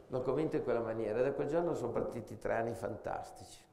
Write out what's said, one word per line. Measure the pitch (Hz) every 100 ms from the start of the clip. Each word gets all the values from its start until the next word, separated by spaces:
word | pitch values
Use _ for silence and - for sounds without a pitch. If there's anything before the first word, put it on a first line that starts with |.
| -
l'ho | 131
convinto | 131 139 156 151
in |
quella | - 117
maniera | 110 113 107 110
e |
da | 135
quel | 139 147
giorno | 165 175 127
sono | 120
partiti | - - 120 110 107
tre | 101 110
anni | 117
fantastici | 113 101 107 - 90 - - - - -